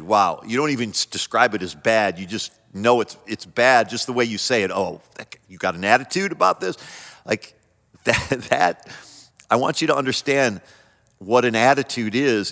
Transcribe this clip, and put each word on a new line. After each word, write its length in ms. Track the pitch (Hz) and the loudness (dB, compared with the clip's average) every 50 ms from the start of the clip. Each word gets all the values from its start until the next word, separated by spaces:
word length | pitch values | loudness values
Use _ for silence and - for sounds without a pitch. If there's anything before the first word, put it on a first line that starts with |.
Wow. 400 | 78 85 107 104 98 90 82 - - | 0 4 4 4 4 4 2 -4 -6
You 120 | 104 113 | -4 -2
don't 140 | 127 147 151 | 0 0 0
even 180 | 143 120 120 107 | 0 -2 -4 -4
s-, 160 | 92 - - | -2 -4 -4
describe 480 | - - 117 - - - 113 120 123 104 | -4 -4 -8 -8 -2 2 2 2 4 2
it 80 | 101 | -2
as 140 | 90 90 - | -6 -6 -10
bad. 440 | - _ 113 113 110 107 98 90 85 | -4 _ 2 2 2 2 0 -2 -4
You 60 | 95 | -10
just 260 | 87 101 107 - - - _ _ _ _ | -10 -8 -8 -8 -8 -12 _ _ _ _
know 280 | 98 104 117 123 120 | -2 2 2 2 2
it's, 160 | 107 - - - - | 2 -4 -8 -20 -10
it's 180 | - 107 - - | -10 -10 -10 -10
bad 440 | 92 - - 120 127 131 120 110 95 | -10 -2 2 4 4 6 4 4 2
just 180 | 110 117 - | -2 -6 -6
the 60 | - 127 | -4 0
way 120 | 123 123 | -2 0
you 120 | 117 110 | 0 -2
say 260 | 101 - - 131 117 101 | -4 -2 0 0 0 0
it. 80 | 92 | 0
Oh, 300 | 92 98 98 87 85 82 _ - - | -2 -2 -4 -4 -6 -10 _ -20 -18
that 160 | - - _ | -18 -18 _
g-, 80 | - _ _ | -18 _ _
you 100 | _ 95 | _ -16
got 180 | 90 - 92 90 | -6 -4 -4 -4
an 80 | 85 92 | -2 2
attitude 480 | 101 113 127 135 - - 185 196 196 | 2 2 2 2 -2 -4 -4 -4 -4
about 280 | 165 - - 107 - - | 0 2 2 2 2 0
this? 180 | 170 185 175 - - - - - - - - - _ | -2 -6 -6 -8 -12 -20 -20 -20 -20 -20 -20 -20 _
Like, 280 | - 107 107 - - _ _ _ _ _ _ | -6 -6 -6 -6 -14 _ _ _ _ _ _
<laughs> 240 | _ _ _ _ _ | _ _ _ _ _
that, 260 | 117 117 - - - 139 123 120 - | -2 -2 0 0 -2 -4 -4 -2 -4
that, 400 | 123 135 90 - - - - - - - - - - - - _ _ _ - _ | 0 0 0 0 -2 -4 -14 -20 -20 -20 -20 -20 -20 -20 -20 _ _ _ -4 _
I 80 | 110 | 0
want 240 | 117 131 - 160 - | 0 0 0 -2 -2
you 60 | 160 | 0
to 80 | 156 151 | 0 0
understand 680 | 139 139 131 123 - - - 139 139 135 123 104 92 - - - _ _ _ _ _ _ _ _ _ | 0 0 -2 -2 -4 -2 0 2 2 2 0 0 -4 -12 -18 -20 _ _ _ _ _ _ _ _ _
what 260 | 95 92 110 123 120 | -6 2 2 4 4
an 100 | 123 113 | 4 2
attitude 600 | 110 117 127 143 139 131 - - 127 117 107 98 | 4 4 4 4 4 0 -4 -4 -4 -4 -2 -2
is. 360 | 123 143 139 117 107 98 - | 0 2 2 2 0 0 -2